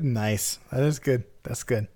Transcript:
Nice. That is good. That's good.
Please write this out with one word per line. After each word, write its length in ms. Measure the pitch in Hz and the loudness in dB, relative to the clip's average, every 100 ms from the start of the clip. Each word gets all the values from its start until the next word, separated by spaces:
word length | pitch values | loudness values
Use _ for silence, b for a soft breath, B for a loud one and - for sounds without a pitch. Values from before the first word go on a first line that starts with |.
Nice. 580 | 147 113 107 104 - - - | 2 0 2 0 -2 -6 -4
That 100 | 131 | 0
is 160 | 143 151 | 2 2
good. 240 | - 123 - - | 0 0 -2 -12
That's 200 | - 120 | -8 -8
good. 240 | - 117 104 | -2 -2 -2